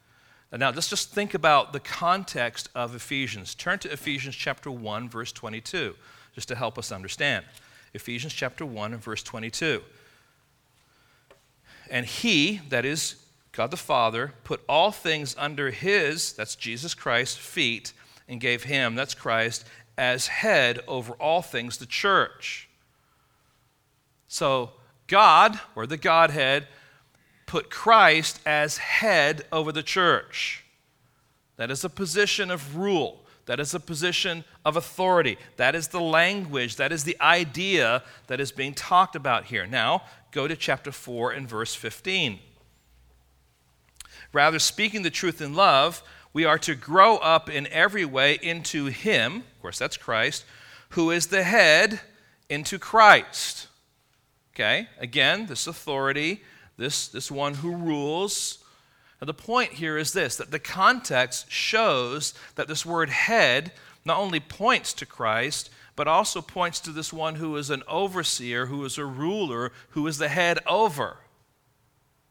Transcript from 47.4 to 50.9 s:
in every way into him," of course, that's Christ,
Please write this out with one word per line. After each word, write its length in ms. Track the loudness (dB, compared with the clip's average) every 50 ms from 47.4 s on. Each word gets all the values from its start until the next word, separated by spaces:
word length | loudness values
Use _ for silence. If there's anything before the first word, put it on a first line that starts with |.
| 2 0
in 180 | -6 -6 -6 -2
every 360 | 0 2 2 2 2 0 -4
way 300 | -2 2 4 4 4 4 2 0
into 420 | -4 -6 -6 -6 -6 -4 -4 -4 -4
him," 480 | -4 -4 -2 0 2 2 2 0 -2
of 260 | -6 -12 -16 _ _ -14
course, 160 | -12 -8 -6
that's 180 | -6 -6 -6
Christ, 480 | -8 -6 -2 0 0 0 0 -2 -4 -10 -14 -20 -20 -20 -20 -20 -20 -20 -8